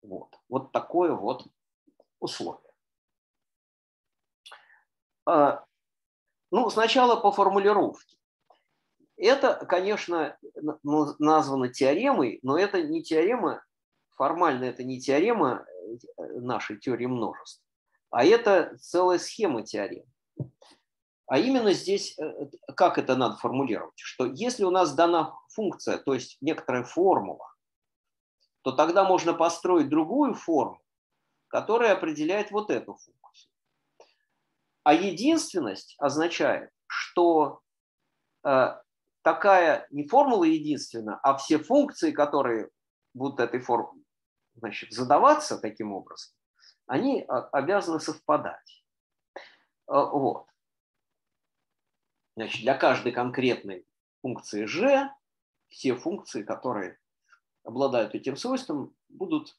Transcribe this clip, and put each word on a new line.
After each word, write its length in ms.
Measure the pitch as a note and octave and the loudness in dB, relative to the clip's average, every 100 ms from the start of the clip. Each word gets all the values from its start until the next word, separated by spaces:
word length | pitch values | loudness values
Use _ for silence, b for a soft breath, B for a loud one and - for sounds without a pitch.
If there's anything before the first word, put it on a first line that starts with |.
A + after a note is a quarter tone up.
Вот. 380 | G#2 F#2+ - _ _ | -14 -16 -16 _ _
Вот 220 | B2+ - | -8 -4
такое 420 | - - E3 F3 | -6 -4 -2 0
вот 320 | A2 G2+ B2+ - _ _ _ _ _ _ _ | -2 -6 -8 -12 _ _ _ _ _ _ _
условие. 540 | - - E2+ - _ _ _ _ _ _ _ _ _ _ _ _ _ _ _ _ _ _ - B B B B _ _ _ - | -12 -10 -10 -12 _ _ _ _ _ _ _ _ _ _ _ _ _ _ _ _ _ _ -20 B B B B _ _ _ 0
А, 380 | E3 C#3+ - - _ _ _ _ _ _ _ _ | 4 4 2 -10 _ _ _ _ _ _ _ _
ну, 180 | G3 A3+ | 0 0
сначала 460 | G#3 A3 C4 B3 A3+ | 0 2 4 4 4
по 160 | G3+ | 2
формулировке. 880 | G3+ G3 G3 G3 G#3 B2 - _ _ _ _ _ _ _ _ _ _ _ - | 4 2 4 2 2 0 -4 _ _ _ _ _ _ _ _ _ _ _ 0
Это, 380 | G#3 C4+ C4+ - - | 4 4 2 0 0
конечно, 720 | F3+ F#3 G#3 - E3+ D3 - - - | -2 0 -4 -2 -2 -2 -6 -20 -8
на-, 240 | D3+ D3+ | -8 -6
ну, 240 | C#3+ D3+ D3 - | -2 0 0 0
названо 500 | D3+ D#3 C3+ C3+ B2+ | 4 4 2 -2 -4
теоремой, 720 | - C3+ D3+ C4 A#3 B2 F2+ | 2 2 2 2 2 0 -2
но 140 | B2+ D3+ | -2 0
это 240 | G3 G3 | 0 0
не 220 | D3+ D#3+ | -2 -6
теорема, 600 | D#3 D#3+ F3 B3 E3 A2 _ _ _ _ _ | -2 0 2 0 -2 -4 _ _ _ _ _
формально 540 | _ C3+ E3 E3+ B2+ B2+ | _ -2 0 0 0 -4
это 180 | B2 | -6
не 160 | B2+ B2+ | -10 -8
теорема, 680 | B2+ C#3 G3 A#3 C#3+ A2 - F#2 F#2 A#2+ - - | 0 2 2 2 0 0 -8 -18 -16 -16 -18 -16
э, 60 | E2 A#2 | -12 -10
нашей 380 | B2 A2+ - G#2 | -6 -6 -6 -10
теории 280 | - A#2 B2 | -6 -4 -4
множеств, 580 | B2+ G2+ - - - _ _ _ _ _ | -4 -6 -8 -18 -20 _ _ _ _ _
а 160 | - C3 | 2 6
это 500 | A#3 A3+ F#3+ D3+ - | 6 6 2 2 -8
целая 400 | - E3+ F3+ E3+ | -4 2 2 2
схема 440 | - - G3+ A#2 | -2 -4 -2 -2
теорем. 420 | G2+ G#2 G2+ - _ _ _ _ - _ b b b _ _ _ - | -6 -8 -8 -10 _ _ _ _ -12 _ b b b _ _ _ -2
А 120 | C3 | 0
именно 340 | A#3 C4 A3 | 2 2 2
здесь, 440 | E3 - G3 - - | 0 0 -2 -4 -10
э, 40 | |
э, 500 | D#3 - D3 - - - | -10 -10 -14 -14 -16 2
как 220 | F3+ E3 | 2 2
это 180 | - B2+ | 0 0
надо 220 | A#2+ G#2+ | 0 -2
формулировать? 600 | B2 B2 C3+ F#2+ D#2+ - | -4 -2 -2 -4 -8 -16
Что 280 | - - B2+ | -20 -4 -4
если 400 | C#3 A#3 A#3+ F#3+ | -2 -6 -2 0
у 60 | |
нас 220 | F#3 F3 | 2 2
дана 420 | C#3+ E3+ E3+ D#3+ - _ | 2 2 2 0 -8 _
функция, 480 | - G#3 - - F2+ | -6 -6 -4 -6 -4
то 160 | - | -2
есть 240 | C3 - - | -4 -4 -6
некоторая 420 | C3+ D#3 - B2 | -4 -4 -4 -4
формула, 720 | B2 - F#3+ C#3+ G2 D#2 - _ _ _ _ _ _ _ _ _ _ _ | -4 0 2 2 0 -12 -18 _ _ _ _ _ _ _ _ _ _ _
то 100 | C3 | -6
тогда 320 | B2+ D#3+ F#3 | 0 2 4
можно 300 | F#3+ F3+ D#3 | 4 2 2
построить 560 | E3 E3 E3 F3+ F3+ C#3 | 0 0 0 2 2 4
другую 440 | D3+ D#3+ B3 C#4+ | 0 0 0 0
формулу, 480 | G3 - D#3 A2 - _ _ _ _ _ _ _ | -2 -2 0 0 -6 _ _ _ _ _ _ _
которая 460 | - B2+ A3+ A#3 | -6 0 2 4
определяет 580 | F#3 E3 D3 D3+ G3+ G#3 | 2 0 -4 -2 -2 -2
вот 180 | G3+ G#3 | -6 -4
эту 260 | B2 - G2 | -6 -6 -18
функцию. 580 | _ _ - _ _ _ _ _ _ _ b b _ _ _ _ _ _ | _ _ -20 _ _ _ _ _ _ _ b b _ _ _ _ _ _
А 100 | - | 4
единственность 1040 | D#4+ G3+ E3 B3+ D#4+ - F#3 A#2+ F#2+ - - | 4 2 0 0 0 0 -4 -4 -6 -14 -4
означает, 720 | C#3+ D3 E3+ - D3 G2 - _ _ | -2 0 -2 0 0 0 -6 _ _
что, 760 | - - - F3 D#3+ C#3+ - _ _ _ _ _ _ _ _ C#3+ | -8 -4 2 4 4 2 -4 _ _ _ _ _ _ _ _ 0
э, 320 | C3+ B2 - _ _ _ _ | 2 2 -2 _ _ _ _
такая 640 | D#3+ E3 G3+ F#3+ E3+ C3 - | -2 2 6 6 6 2 -2
не 140 | C#3+ C#3+ | -10 2
формула 360 | B3+ C#4+ A3+ | 4 4 4
единственная, 720 | E3 D#3+ D3+ C3+ - A2+ G#2+ G2+ | 4 2 0 -4 -6 -10 -8 0
а 140 | C3+ C3+ | 0 0
все 200 | - D3+ | 0 0
функции, 540 | D3 C4+ C#4 - E3 | 4 2 2 -2 -4
которые 580 | D3 D3 D3 B2 A2+ G2+ _ _ _ _ | 0 0 2 0 -2 -6 _ _ _ _
будут 260 | B2 C3+ C3+ | -8 -6 -2
этой 220 | A#2+ C#3+ | -2 -2
форм-, 420 | B2+ A#2 - - _ _ _ _ _ A#2 | -2 -2 -2 -12 _ _ _ _ _ _
значит, 360 | A2+ - - | -12 -12 -12
задаваться 680 | A2+ B2 D3 B3+ D4+ - G2+ | -8 2 6 6 4 0 -6
таким 360 | A2 - G#2+ | -8 -8 -8
образом, 400 | G2 - - - _ _ b b b _ | -8 -12 -20 -20 _ _ b b b _
они, 380 | - B3+ A#3 - | -2 0 -2 -2
а, 180 | B2+ - | -6 -2
обязаны 480 | C#3+ C#3 G3+ E3+ D#3+ | -4 0 -2 -2 -6
совпадать. 840 | D#3 D3 - D3+ - D#2+ _ - _ _ _ _ _ - B B B _ - | -6 -10 -2 -2 -2 -12 _ -20 _ _ _ _ _ -20 B B B _ -2
Э, 60 | |
вот. 540 | C#3 C3+ C#3+ C3 - - _ _ _ _ _ _ _ _ _ _ _ _ _ _ _ _ _ _ - | 0 0 -2 -2 -4 -12 _ _ _ _ _ _ _ _ _ _ _ _ _ _ _ _ _ _ -12
Значит, 260 | G#2+ - | -10 -6
для 160 | A2 C3+ | -2 2
каждой 360 | D3+ B2 B2 | 2 2 -2
конкретной 720 | B2 B2 B2 B2+ A#2 G2+ F#2 _ _ _ _ | -4 -6 -2 -2 -2 -6 -16 _ _ _ _
функции 440 | B2+ A#2 - G#2 G#2+ | -10 -10 -10 -8 -6
g 440 | C#3 B3+ C#4 C4+ - _ _ _ _ _ | 0 2 2 2 -10 _ _ _ _ _
все 260 | - C#3 A#2+ | -6 -4 -2
функции, 480 | - C#3+ - A#2+ | -4 -8 -10 -12
которые 560 | G#2 - C3 G#2+ F2+ - _ _ b b _ _ | -8 -8 -6 -6 -8 -14 _ _ b b _ _
обладают 520 | - A#2+ C#3 B2 G#2+ G#2+ | -12 -2 0 0 -2 -4
этим 200 | - C#3 | -8 -8
свойством, 580 | B3 C4 - D3 B2 _ _ | -6 -6 -6 -8 -8 _ _
будут 500 | - F#3 D3+ - | -12 -6 -6 -6